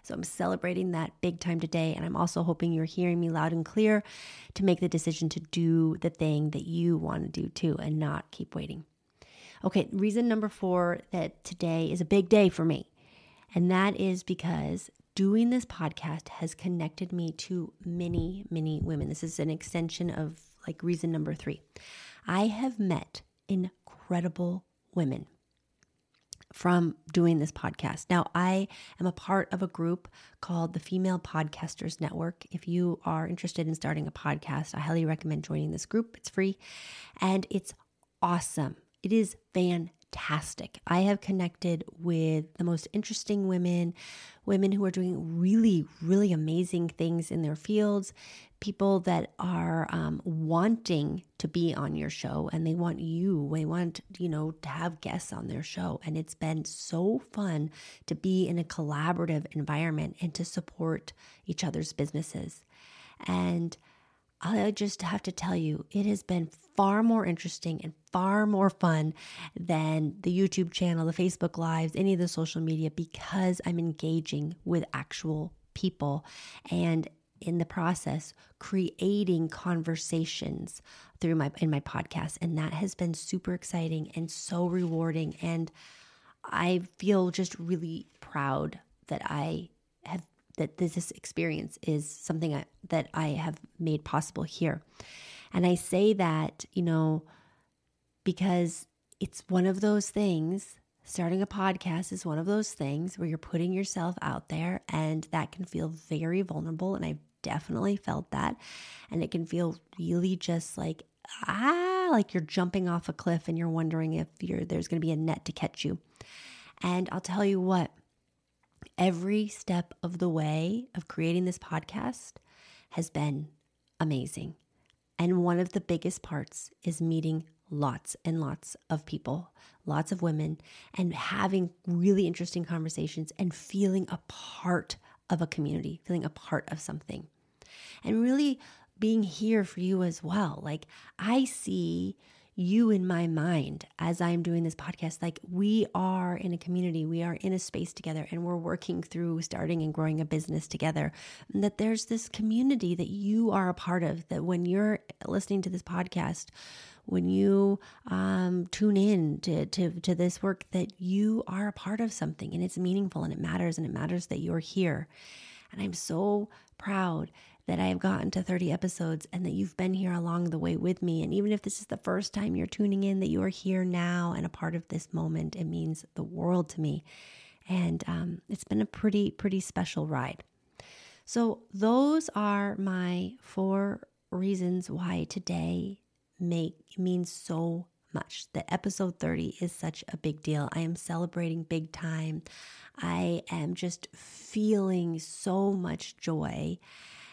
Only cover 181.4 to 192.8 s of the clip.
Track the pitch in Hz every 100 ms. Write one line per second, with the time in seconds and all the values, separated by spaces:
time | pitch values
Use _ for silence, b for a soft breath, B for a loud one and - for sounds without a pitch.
181.4 | 233 208 - 190 214 247 285 320 311 208
182.4 | 208 202 202 196 196 185 180 175 185 254
183.4 | - - 190 196 202 - - _ _ 180
184.4 | 190 190 180 185 180 - 175 175 156 190
185.4 | - 170 165 175 190 196 _ _ _ -
186.4 | 175 170 160 - _ - 180 180 175 -
187.4 | - 165 170 170 175 _ _ 165 - -
188.4 | - - - 180 196 - 185 175 160 160
189.4 | 160 - 175 - 160 - - 160 156 151
190.4 | 156 151 143 160 165 170 - 170 175 175
191.4 | 170 165 156 165 160 - 165 160 160 156
192.4 | - B B B